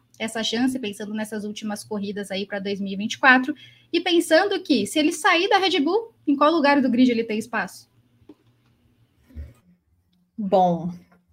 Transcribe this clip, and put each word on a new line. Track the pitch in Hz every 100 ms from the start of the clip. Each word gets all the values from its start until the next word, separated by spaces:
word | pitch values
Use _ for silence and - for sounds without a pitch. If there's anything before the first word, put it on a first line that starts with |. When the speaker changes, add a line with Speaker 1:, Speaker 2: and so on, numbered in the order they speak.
| _ -
Speaker 1:
essa | 220 226
chance, | 214 226 262 262
pensando | 208 208 208
nessas | 214 214 214
últimas | 208 214 214 208
corridas | - 208 202 202 196
aí | 190 202
pra | 202
dois | 196 202
mil | 196
e | 196
vinte | 226
e | -
quatro? | 269 254 254 302 - _ _
E | 339
pensando | 359 339 - 320 403 370
que, | 370 247 202
se | 311
ele | 302
sair | 339 403 339 381
da | 392
Red | 381 349
Bull, | 285 415 453 _ -
em | 269
qual | 302
lugar | 330 285 285
do | 254
grid | 220 254
ele | 226
tem | 226 214
espaço? | 220 220 185 - _ _ _ _ _ - _ _ _ _ _ _ _ _ _ - - - _ _ _ _ _ _ _ -
Speaker 2:
Bom, | 196 196 180 170 170 - _ _ _